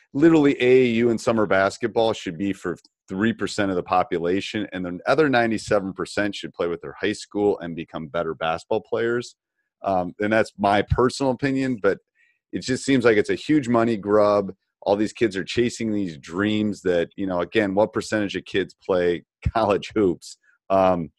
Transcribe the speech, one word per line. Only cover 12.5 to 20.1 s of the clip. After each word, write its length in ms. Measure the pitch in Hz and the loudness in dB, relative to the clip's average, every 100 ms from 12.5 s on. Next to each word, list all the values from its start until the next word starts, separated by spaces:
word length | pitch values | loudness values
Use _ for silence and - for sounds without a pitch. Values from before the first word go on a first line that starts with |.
it 80 | 95 | -10
just 220 | 104 127 | -4 -4
seems 200 | - 135 | 2 4
like 140 | 117 107 | 6 4
it's 100 | 101 | 2
a 40 | |
huge 340 | 90 - 151 120 | -2 0 0 2
money 280 | 117 117 110 | 2 2 -2
grub. 540 | 101 107 104 104 95 - _ _ | 2 4 4 2 0 -10 _ _
All 160 | - 104 | 0 0
these 160 | 104 | 0
kids 240 | - 113 95 | 0 -2 -2
are 80 | |
chasing 480 | 85 - 120 - 113 | -4 -2 -2 -2 -4
these 240 | 104 92 73 | -2 -4 -8
dreams 640 | 71 87 104 107 107 92 | -8 -2 0 0 -2 -2
that, 280 | 92 87 82 - | 0 0 -2 -4
you 100 | 95 | -4
know, 140 | 90 | -4
again, 340 | 87 110 101 | -2 0 0
what 180 | 95 107 | 2 0
percentage 420 | 113 - 107 98 90 | -2 -4 -4 -4 -6
of 80 | - | -4
kids 280 | 98 92 - | -4 -4 -6
play 420 | - 92 87 87 - _ | -2 0 2 -2 -6 _
<laughs> 160 | - | -4
college 400 | 117 104 101 - | 0 2 0 -2
hoops? 440 | 110 95 | 0 0